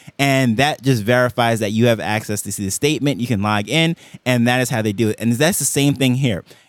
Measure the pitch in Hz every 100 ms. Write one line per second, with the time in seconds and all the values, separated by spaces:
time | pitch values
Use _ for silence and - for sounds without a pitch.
0 | - - 139 135 131 107 143 - 131 123
1 | 101 123 123 120 117 113 104 110 120 110
2 | 85 107 107 104 104 98 98 - 143 147
3 | 139 110 120 107 104 104 104 151 165 165
4 | - - - 123 120 127 127 123 110 101
5 | 110 107 113 117 151 202 143 147 143 123
6 | 135 123 135 95 - -